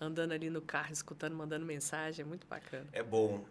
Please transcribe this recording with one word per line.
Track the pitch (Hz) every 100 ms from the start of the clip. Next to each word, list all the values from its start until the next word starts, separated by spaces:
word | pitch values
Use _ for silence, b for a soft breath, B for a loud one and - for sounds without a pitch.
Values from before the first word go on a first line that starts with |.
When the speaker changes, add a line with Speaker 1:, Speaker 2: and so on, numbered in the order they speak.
Speaker 1:
andando | 156 160 165
ali | 156 160
no | 165
carro, | 156 147 151
escutando, | 151 - 147 156 160
mandando | 156 156 165
mensagem, | 147 - 156 156 160
é | 147
muito | 180 -
bacana. | - - 131 143
Speaker 2:
É | 127
bom. | 113 113 107 101 -